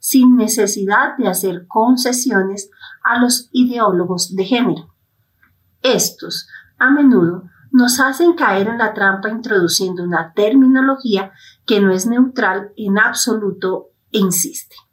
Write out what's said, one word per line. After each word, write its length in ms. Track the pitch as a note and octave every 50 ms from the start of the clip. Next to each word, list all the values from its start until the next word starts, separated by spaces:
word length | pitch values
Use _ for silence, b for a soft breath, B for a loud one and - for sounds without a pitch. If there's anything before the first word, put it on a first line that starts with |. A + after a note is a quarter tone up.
sin 360 | - - - C4 B3 B3+ B3
necesidad 800 | B3 G#3+ A3 - A3 G3+ G3+ - G#3 G3 G3 G#3 A#3+ C4+ C#4 -
de 120 | - A3+ G3
hacer 380 | F3+ - - F#3+ F3 F3 - -
concesiones 1000 | - A3+ A3+ B3 B3+ B3 - B3 B3 - - C4 G#3 F#3+ F#3+ F#3+ G3 G3+ - B B B B B B B -
a 160 | - A#3+ B3
los 280 | B3 B3 - - - _
ideólogos 840 | - B3+ B3 A#3+ A#3+ A#3 A3 G#3 F3+ F3 F3 F3 F#3 F3 - - F#3
de 100 | F#3+ F#3
género. 480 | - B3+ A#3 B3 F#3 D3+ - - - _ _ _ _ _ _ _ _ _ _ _ _ _ _ _ _ _ _
Estos, 680 | - B3+ A3+ - - - - - - - - - B B B B B B B -
a 120 | B3 C4
menudo, 540 | C#4 D4 C#4+ C4 A3+ F#3+ E3+ E3+ F3 F#3 B B B B B B
nos 300 | - B3 A#3+ A#3+ - -
hacen 320 | C4 C4+ C4+ - F4 E4+
caer 340 | E4+ E4 C#4+ G#3+ G3 G3 G3
en 120 | A3 A#3 A#3
la 140 | A3+ G#3 G#3+
trampa 340 | G#3 G3+ G3 G3 G3 - G#3+
introduciendo 760 | A3 A3 - - G#3+ F#3+ F3 D#3+ - - F#3+ F#3 F#3 F3
una 300 | F3 F3 E3+ D#3+ E3 -
terminología 1000 | _ - G#3 A3 C4 C#4 C4 B3+ C4 C4 C4 C#4 C#4 C4+ - A3+ G3 F#3+ F#3+ F#3+ b b b b b b _
que 160 | - A3 G3+
no 120 | G3+ F#3+
es 140 | F#3 F#3 F#3+
neutral 680 | A3+ A#3+ B3 C4 C4 - A#3+ A3 F#3+ F#3 G3 G3 - -
en 220 | - G#3+ G3 G3 G#3
absoluto 920 | A3 B3 - - - A#3+ A3 A3 G#3 F#3+ F3+ F#3 - F#3 F#3 - - _ _ _ _ _
e 80 | - A3
insiste. 560 | G3 F#3 E3+ - - - - - - _ _ - _ _